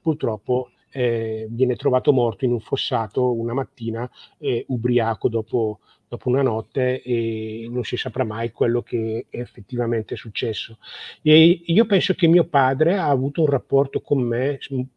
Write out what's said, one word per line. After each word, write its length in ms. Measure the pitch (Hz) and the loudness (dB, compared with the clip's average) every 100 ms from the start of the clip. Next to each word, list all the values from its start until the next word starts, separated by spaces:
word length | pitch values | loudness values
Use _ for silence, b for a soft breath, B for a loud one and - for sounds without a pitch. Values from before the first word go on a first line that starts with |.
purtroppo, 720 | - 147 120 107 - 127 127 _ _ | -4 -2 -2 -4 -2 -2 -4 _ _
eh, 560 | 139 127 117 113 110 110 | -2 -2 0 -4 -6 -6
viene 260 | 117 123 120 | 0 0 0
trovato 380 | 139 127 139 | 0 2 4
morto 320 | 131 120 110 127 | 4 2 0 -2
in 60 | |
un 80 | 120 | -2
fossato 720 | - - - 123 110 - 127 | -2 -6 -2 -4 -2 -2 0
una 200 | 117 117 | 0 -2
mattina, 560 | 123 131 - 113 113 123 B B _ | -4 -6 -6 -6 -6 -6 B B _
eh, 240 | 147 120 135 | -4 -4 -2
ubriaco 580 | 127 113 120 113 113 123 | -2 0 0 0 0 -2
dopo, 520 | 113 107 123 110 107 b b _ | -2 -2 -2 -2 -4 b b _
dopo 220 | 117 - | -6 0
una 120 | 127 | 0
notte, 600 | 135 110 110 - 127 127 | 2 -2 -4 -2 -2 -2
e 640 | 127 120 113 110 110 110 117 | -2 -2 -2 -4 -6 -8 -6
non 140 | 123 | -6
si 140 | 117 123 | -4 -6
saprà 260 | 127 135 | -6 -4
mai 280 | 117 107 117 | -4 -4 -6
quello 300 | - 123 120 | -2 0 0
che 440 | - 120 113 110 - | -2 -4 -4 -6 -8
è 80 | 120 | -10
effettivamente 800 | 120 - 101 120 117 117 107 120 | -10 -12 -8 -4 -2 -2 -4 -8
successo. 600 | 117 - 123 107 - 117 B B B B | -10 -6 -6 -6 -10 -16 B B B B
E 400 | 151 160 160 170 - | 4 6 6 4 2
io 200 | 170 226 | 2 4
penso 280 | 196 - | 2 0
che 140 | - 160 | 2 4
mio 180 | 175 170 | 4 4
padre 520 | 143 131 135 156 196 | 4 4 2 2 2
ha 120 | 160 | 2
avuto 320 | 135 135 147 | 0 0 0
un 60 | 151 | 2
rapporto 540 | 131 - 139 135 139 | 0 2 0 2 -2
con 200 | - 143 | -2 0
me 360 | 123 117 131 139 | 0 0 -2 -4
s-, 100 | - | -6
un 160 | 135 127 | -6 -6